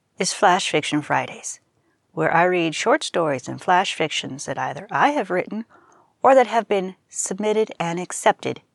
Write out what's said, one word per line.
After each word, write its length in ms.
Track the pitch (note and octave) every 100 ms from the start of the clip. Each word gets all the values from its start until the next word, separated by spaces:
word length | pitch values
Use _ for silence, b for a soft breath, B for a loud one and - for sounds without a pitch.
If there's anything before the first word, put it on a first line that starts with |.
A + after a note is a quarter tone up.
| _ _
is 160 | F#3+
Flash 380 | - G3 F#3 -
Fiction 320 | D3+ - D3+
Fridays, 560 | C#3+ C3+ B2+ - - - _ _ _ _ _
where 200 | D#3+ D#3
I 120 | E3 F3+
read 280 | F3+ E3
short 300 | D3+ A3 D4+
stories 440 | - - D#3+ C3 -
and 140 | C3
flash 320 | - F3+ G3
fictions 540 | - D#3 - C#3 C3+ -
that 100 | B2+
either 300 | C3 C#3 G3
I 200 | C#3 B3+
have 200 | D4 F#3
written 360 | F3+ - G3+ - b b b b _
or 100 | B3
that 140 | C4 A#3
have 200 | A3+ G#3+
been 280 | G3+ F#3 F3+ _
submitted 640 | - - F#3+ G#3+ G#3+ A3 -
and 200 | E3+ E3+
accepted 640 | F3+ - A3 - - B2+ _